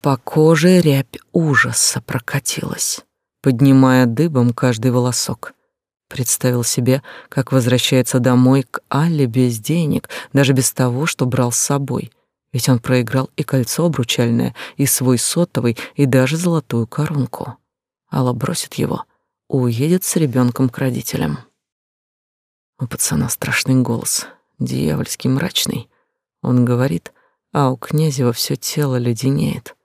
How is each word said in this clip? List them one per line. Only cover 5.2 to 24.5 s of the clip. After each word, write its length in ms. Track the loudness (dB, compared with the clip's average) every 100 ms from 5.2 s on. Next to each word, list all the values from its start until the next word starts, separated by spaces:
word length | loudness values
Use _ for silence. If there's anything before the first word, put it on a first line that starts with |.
| -6 -8 -12 -20 _ _ _ _ _
Представил 560 | -8 -4 0 0 0
себе, 400 | -2 0 2 0 -2 -20 -8
как 220 | -6 0
возвращается 680 | 0 2 0 2 0 2 0
домой 440 | 4 4 6 4
к 180 | 0 -8 _
Алле 360 | 0 0 2 0
без 340 | 2 0 0
денег, 500 | -2 -2 0 -2 -6 -16 -2
даже 200 | 2 4
без 180 | 2 0
того, 340 | 0 -2 0 -4
что 200 | -2 -2
брал 260 | 0 0
с 60 | 0
собой. 540 | -2 -2 -2 -6 -8 _ _ _ _
Ведь 160 | -4 0
он 120 | 0
проиграл 500 | 2 0 0 -2 -4 -6
и 80 |
кольцо 420 | -2 -2 -2 0 0
обручальное, 680 | 0 -2 0 0 0 -2 -6 -18 -4
и 80 | -2
свой 320 | 0 2 0
сотовый, 600 | 0 -2 -2 0 -2 -4 -8 0
и 100 | 2
даже 320 | 4 2 0
золотую 500 | 0 0 -2 -4 -4
коронку. 680 | -4 -4 -2 -4 -6 -12 -12 _ _ _ _ _
Алла 220 | -2 0
бросит 420 | 0 -4 -4 -8 -4
его, 300 | -4 -4 -10 _ _ _ _
уедет 560 | -2 0 0 0 0
с 120 | 0 -2
ребёнком 540 | 0 2 0 2 -2
к 80 | 0
родителям. 600 | -4 -4 -6 -4 -4 -6 -12 _ _ _ _ _ _ _ _ _ _ _ _ _
У 80 | -8
пацана 420 | -4 -2 -2 -2
страшный 460 | -4 -4 -4 0 2
голос — 500 | 2 -2 -4 -6 -8 _ _